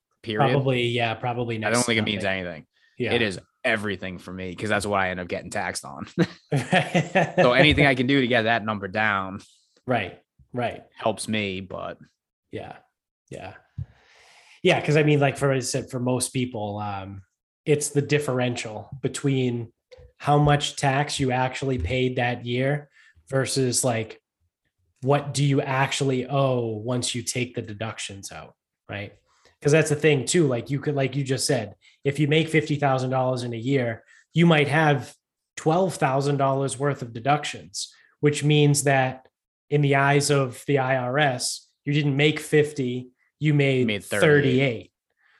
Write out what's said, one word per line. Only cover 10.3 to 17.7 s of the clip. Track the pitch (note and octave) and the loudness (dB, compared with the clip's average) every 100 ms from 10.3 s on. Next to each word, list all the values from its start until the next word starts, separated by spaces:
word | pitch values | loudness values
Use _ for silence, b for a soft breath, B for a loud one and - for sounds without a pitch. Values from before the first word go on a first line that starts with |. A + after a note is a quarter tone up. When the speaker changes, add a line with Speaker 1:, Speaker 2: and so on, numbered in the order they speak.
| _ _ | _ _
Speaker 2:
right. | B2 A#2 - - - | -6 -6 -6 -16 -6
Speaker 1:
helps | A2+ G2+ - | -4 -4 -4
me, | G#2+ G2+ F#2+ | -4 -4 -6
but | F#2 F2+ F#2 - - _ _ _ _ | -10 -10 -10 -14 -18 _ _ _ _
Speaker 2:
Yeah, | - - - _ _ _ _ - | -14 -14 -18 _ _ _ _ -18
yeah. | - - - _ - B B B B B B B B | -16 -16 -18 _ -14 B B B B B B B B
Yeah, | F3+ C3+ | 2 2
'cause | - D3+ | 2 4
I | |
mean, | D3+ D3 | 4 4
like, | C#3+ - | 2 2
for, | C#3+ | 0
I | C3+ | 0
said, | A#2+ C3 A2+ | -2 -6 -6
for | C3 | -6
most | B2 B2+ - | -2 -2 -2
people, | C3 B2 A#2 G#2 G#2 | -4 -4 -6 -8 -6
um, | G#2 G2 F#2+ G2 - _ _ _ | -8 -8 -10 -14 -18 _ _ _
it's | - | 0